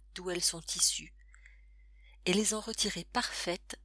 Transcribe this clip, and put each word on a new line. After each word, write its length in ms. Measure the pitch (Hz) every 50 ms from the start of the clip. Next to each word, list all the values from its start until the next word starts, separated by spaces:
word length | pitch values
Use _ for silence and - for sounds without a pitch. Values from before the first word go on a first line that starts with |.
| - - -
d'où 160 | - 180 185
elles 120 | 175 180 175
sont 200 | - - 165 160 - -
issues, 380 | 170 - - - - 151 - - - - - - - - - - - - - - - - - - - - - - - -
et 80 | - 180
les 220 | 196 214 208 214
en 40 | 214
retirer 440 | - - 226 - - 208 - 175 -
parfaites 760 | - - 247 240 - - - - - 175 185 - - - -